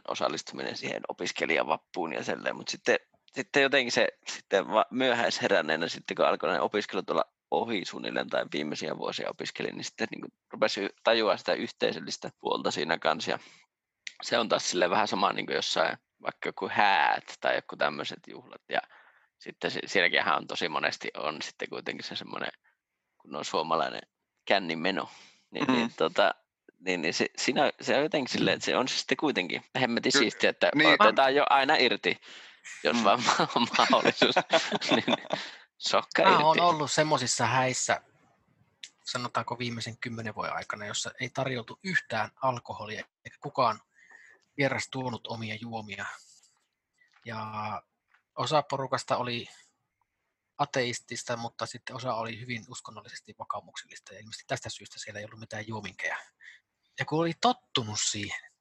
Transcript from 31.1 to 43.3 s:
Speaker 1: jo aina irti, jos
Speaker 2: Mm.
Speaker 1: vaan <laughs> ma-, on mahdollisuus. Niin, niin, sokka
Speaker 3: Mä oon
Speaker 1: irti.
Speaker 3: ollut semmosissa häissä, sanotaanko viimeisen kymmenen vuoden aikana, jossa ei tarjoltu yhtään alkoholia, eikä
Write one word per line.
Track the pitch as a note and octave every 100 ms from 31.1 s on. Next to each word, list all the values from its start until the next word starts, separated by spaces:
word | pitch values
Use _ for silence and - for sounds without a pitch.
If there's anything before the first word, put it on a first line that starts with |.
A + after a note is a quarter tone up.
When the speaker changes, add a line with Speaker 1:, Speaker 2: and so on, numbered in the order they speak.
| F3 C3+
Speaker 1:
jo | C#3+ -
aina | C#3 C3+ D#3
irti, | A#2+ G2+ F2 - - - - - - -
jos | D#2 A#2+
Speaker 2:
Mm. |
Speaker 1:
vaan | G2+ A#2+
<laughs> | A2+
ma-, | - D#3 B2+
on | A#2 -
mahdollisuus. | A2+ B2 - - B2 F3+ - E3 - G#3 -
Niin, | A#3+ -
niin, | - - - - - - _
sokka | - G#2 - -
Speaker 3:
Mä | F#3 E3+
oon | D3+ D#3+
Speaker 1:
irti. | F3
Speaker 3:
ollut | D#3 C#3
semmosissa | - D#3 C#3 B2 - A#2
häissä, | C3 C3 B2 - F2+ _ _ _ _ _ _ _ _ - _
sanotaanko | - B2 B2 - A#2 A#2+
viimeisen | A#2+ A#2 A2+ A2
kymmenen | A#2+ A2+ A2
vuoden | - - -
aikana, | - G#2+ G#2
jossa | A2 - -
ei | B2
tarjoltu | - C3 B2 - -
yhtään | F#3+ E3+ - A2+ G#2+ -
alkoholia, | C3 A#2+ - A2 G#2+ A2 - _
eikä | -